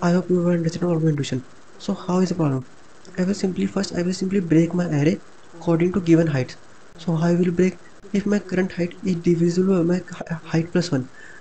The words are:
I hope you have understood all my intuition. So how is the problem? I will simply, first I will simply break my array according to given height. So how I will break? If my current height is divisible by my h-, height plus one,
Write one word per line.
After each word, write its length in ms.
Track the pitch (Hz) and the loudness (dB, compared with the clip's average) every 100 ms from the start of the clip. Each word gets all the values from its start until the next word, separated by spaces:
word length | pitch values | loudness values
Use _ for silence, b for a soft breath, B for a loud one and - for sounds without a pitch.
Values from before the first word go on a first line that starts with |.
I 80 | 175 | 0
hope 160 | 180 175 | 2 2
you 100 | 180 | 0
have 140 | 175 | 2
understood 280 | 175 165 165 | 0 0 -2
all 160 | 175 160 | -2 2
my 120 | 160 | 2
intuition. 340 | 143 135 127 - - - - | 0 -2 -6 -6 -16 -20 -10
So 160 | - | -6
how 240 | 190 - 180 | -6 0 2
is 120 | 185 | 2
the 40 | |
problem? 300 | 175 151 131 - - - - - - | 2 0 -2 -6 -16 -20 -20 -10 -4
I 60 | |
will 120 | 185 | -2
simply, 320 | 202 190 180 196 | -2 -2 -2 -2
first 280 | 196 196 | -2 -4
I 80 | 175 | -2
will 100 | 175 | -2
simply 280 | 185 190 202 | -2 0 0
break 340 | 170 156 165 | 4 4 4
my 120 | 175 175 | 0 0
array 340 | 147 147 202 - - - | 2 2 0 -6 -20 -20
according 380 | 170 170 165 175 | -6 0 2 2
to 80 | 190 | 0
given 260 | 165 160 165 | 4 4 4
height. 300 | 135 123 - - - - - | 0 -2 -8 -20 -20 -20 -10
So 160 | - | -2
how 140 | 160 170 | 0 2
I 60 | |
will 180 | 175 180 | 2 2
break? 260 | 170 185 - - - - | 2 0 -2 -12 -20 -4
If 140 | 202 202 | -2 0
my 140 | 208 | 0
current 320 | - 185 190 | 0 -2 -2
height 220 | - 175 - | -2 -4 -4
is 120 | 190 170 | -4 0
divisible 600 | 175 170 175 175 190 185 | 2 4 4 2 2 4
by 40 | |
my 140 | 170 180 | 2 0
h-, 420 | - - - 165 - | -4 -10 -8 -10 -2
height 200 | 160 165 | -2 0
plus 180 | 180 170 | 0 0
one, 180 | 135 127 - B B | -2 -4 -12 B B